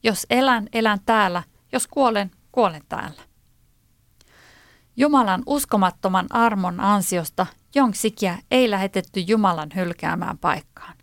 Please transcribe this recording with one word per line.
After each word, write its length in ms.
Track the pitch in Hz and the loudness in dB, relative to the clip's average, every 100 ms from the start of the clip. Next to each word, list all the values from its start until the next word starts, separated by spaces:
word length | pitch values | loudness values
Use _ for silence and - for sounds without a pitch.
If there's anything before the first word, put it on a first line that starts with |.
jos 240 | 226 202 - | -2 -4 0
elän, 400 | 247 269 233 208 | 2 2 2 0
elän 260 | 226 220 202 - | 0 0 0 0
täällä, 380 | 226 196 175 - _ _ | 2 2 -2 -8 _ _
jos 160 | 254 - | -6 -4
kuolen, 440 | - 254 214 196 _ _ | 0 2 2 -4 _ _
kuolen 320 | - 214 156 - | 0 0 0 -8
täällä." 320 | - - 156 - _ _ _ _ _ _ _ _ _ _ _ - - _ _ _ - | -8 -8 -12 -20 _ _ _ _ _ _ _ _ _ _ _ -20 -20 _ _ _ 0
Jumalan 460 | 294 285 220 185 - | 2 4 2 0 -2
uskomattoman 840 | 285 - 220 185 - 190 185 185 | -4 0 2 2 0 -2 -2 0
armon 500 | 233 233 208 180 175 | 0 2 2 -2 -2
ansiosta 680 | 196 208 185 180 160 - 185 - _ 285 | 0 2 0 -4 -4 -4 -4 -6 _ 0
Yong 180 | 254 | 0
Sikiä 440 | 190 220 220 196 175 _ | 0 -4 -2 -4 -4 _
ei 200 | 254 247 | 2 2
lähetetty 480 | 202 196 196 180 190 | 0 -2 -4 -4 -6
Jumalan 500 | 175 220 202 165 151 175 | -2 2 2 0 -6 -6
hylkäämään 600 | 175 170 165 170 - - | -6 -4 -6 -4 -6 -4
paikkaan. 560 | - 190 - - - - | -2 -4 -6 -20 -20 -20